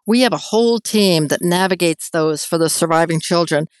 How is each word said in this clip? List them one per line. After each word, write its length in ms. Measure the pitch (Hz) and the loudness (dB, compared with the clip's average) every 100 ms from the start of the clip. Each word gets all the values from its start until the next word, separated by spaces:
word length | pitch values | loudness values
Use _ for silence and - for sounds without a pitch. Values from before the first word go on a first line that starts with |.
| - | -2
we 140 | 233 | 2
have 100 | 247 | 2
a 40 | - | 0
whole 400 | - 220 233 233 | -2 0 2 0
team 500 | - 214 196 165 147 | -2 0 2 2 0
that 140 | - | -2
navigates 680 | 175 175 190 180 170 160 - | 0 0 0 0 0 -2 -4
those 340 | 165 156 151 | -2 -2 -2
for 120 | - 170 | -4 -2
the 140 | 160 | 0
surviving 500 | - 165 165 165 160 | 0 2 2 2 -2
children. 460 | - 170 165 147 160 _ | 0 0 0 -2 -4 _